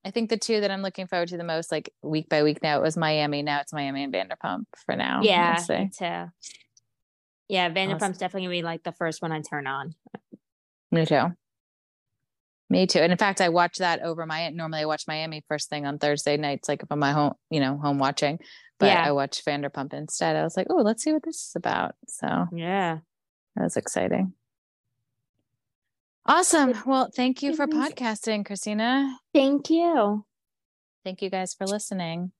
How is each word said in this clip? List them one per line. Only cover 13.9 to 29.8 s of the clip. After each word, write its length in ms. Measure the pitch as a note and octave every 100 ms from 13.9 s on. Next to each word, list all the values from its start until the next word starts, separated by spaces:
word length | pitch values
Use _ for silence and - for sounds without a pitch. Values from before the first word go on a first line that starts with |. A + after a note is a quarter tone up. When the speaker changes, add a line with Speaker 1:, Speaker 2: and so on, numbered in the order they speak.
| E3
Speaker 1:
over 240 | E3+ E3
my, 240 | D#3+ D#3 E3+
normally 320 | E3 D#3+ D#3
I 40 |
watch 180 | D3+ D#3 -
Miami 360 | D#3 D#3+ D#3 _
first 200 | D3+ -
thing 160 | D3
on 140 | C#3+ D3
Thursday 380 | D3 D3 - D3
nights, 320 | D3 C#3 -
like, 140 | C#3+
if 80 | -
I'm 120 | D3
at 100 | C#3
home, 200 | D3 D3 - _
you 100 | D3+
know, 180 | C3+ C#3+
home 220 | D3 C#3
watching. 400 | C3+ D3 D3 E3 - - - _
But 80 | G3+
Speaker 2:
Yeah. 180 | F3+
Speaker 1:
I 60 | D#3+
watched 340 | C#3+ C#3 -
Vanderpump 480 | - C#3+ C#3+ - C#3
instead. 420 | C#3+ D#3 - E3 D#3
I 60 |
was 120 | D#3+
like, 120 | F#3 -
"Oh, 60 | F4
let's 260 | G#3+ A3
see 80 | D#4
what 120 | D#4
this 240 | E4 - -
is 60 |
about." 400 | - - - - - -
So 380 | - - D#3 F3
Speaker 2:
Yeah. 460 | E3+ E3+ G3 F3 D#3+ _ _ _ _ _
Speaker 1:
that 80 | -
was 120 | -
exciting. 580 | - - - F2+ - F#3+ - _ _ _ _ _ _ _ _ _ _ _ _ _ _ _ _ _ _
Awesome. 480 | - D#4 F#4 D#4+ C4
Speaker 2:
Good. 120 | A3
Speaker 1:
Well, 240 | B3+ C4 B3+
thank 260 | - B3+ B3+
you 140 | C#4+
for 100 | D#4 C#4+
Speaker 2:
Good 80 |
news. 140 | D#4 C#4+
Speaker 1:
podcasting, 520 | - A#3+ G#3+ A#3 G#3+
Christina. 720 | G3 G3 G#3+ G#3+ A#3 C4+ C#4 B3+ _
Speaker 2:
Thank 360 | D4+ C4+ C#4+ C#4+
you. 560 | D#4+